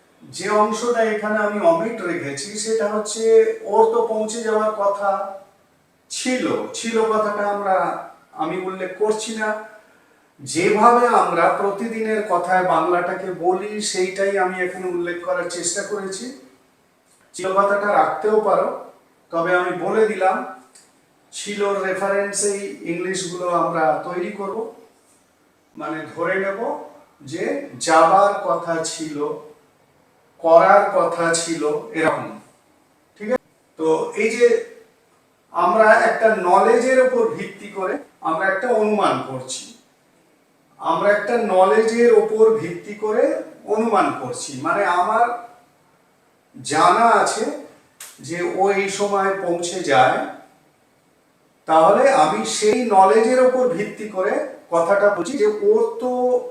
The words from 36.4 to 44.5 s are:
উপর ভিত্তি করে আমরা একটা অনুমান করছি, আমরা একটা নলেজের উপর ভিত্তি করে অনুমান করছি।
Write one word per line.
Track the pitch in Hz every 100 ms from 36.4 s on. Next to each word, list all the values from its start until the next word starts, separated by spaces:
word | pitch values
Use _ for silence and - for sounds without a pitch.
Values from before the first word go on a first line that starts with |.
| 180 185 220 247 262 254 254
উপর | 233 220
ভিত্তি | - - - 202
করে | 190 185 294 - _
আমরা | 156 160 190
একটা | - 247
অনুমান | 220 214 202 - 131 131
করছি, | 131 - - - - _ _ _ _ _ _ _ _ _ -
আমরা | - 160 202
একটা | 208 - 240
নলেজের | 208 185 190 220 226 233 240
উপর | 208 214 220 220 -
ভিত্তি | 170 175 202
করে | 208 214 226 311 - - -
অনুমান | - 214 226 202 143 -
করছি। | 127 - -